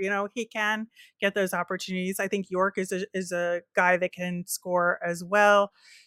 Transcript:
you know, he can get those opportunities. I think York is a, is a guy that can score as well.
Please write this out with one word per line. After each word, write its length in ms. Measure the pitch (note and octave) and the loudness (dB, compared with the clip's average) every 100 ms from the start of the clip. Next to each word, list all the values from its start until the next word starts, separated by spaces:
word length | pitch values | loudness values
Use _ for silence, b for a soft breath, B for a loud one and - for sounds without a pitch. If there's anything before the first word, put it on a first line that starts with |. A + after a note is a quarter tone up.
you 80 | F#3+ | -4
know, 200 | G3+ G3+ | -2 -4
he 140 | B3 A3 | -6 -8
can 400 | A3 G#3 A3 A3 b b _ | -4 -2 -2 -6 b b _
get 140 | G3 | -2
those 180 | G3+ F#3 | 0 0
opportunities. 640 | F3 F3 F#3 - F#3 F#3 G3 | -2 -4 -6 -4 -4 -4 -4
I 80 | G3 | -2
think 200 | G3+ F#3+ | -4 -2
York 300 | F3+ F#3+ F#3+ | 0 0 0
is 120 | F#3 | -4
a, 140 | F#3 G3 | -4 -4
is 200 | F#3+ F3+ | -6 -4
a 280 | F3 F3 F3 - - | -4 -2 -4 -2 2
guy 220 | F3+ F3+ | 4 4
that 140 | F3+ | 0
can 300 | - F3+ F3 F3+ | -4 -6 -6 -6
score 520 | - F#3 F3+ F3 - F3 | -8 -2 0 2 0 -4
as 160 | E3+ | -6
well. 500 | F3 G#3 G#3 G#3 G3+ b b b | 0 4 6 6 4 b b b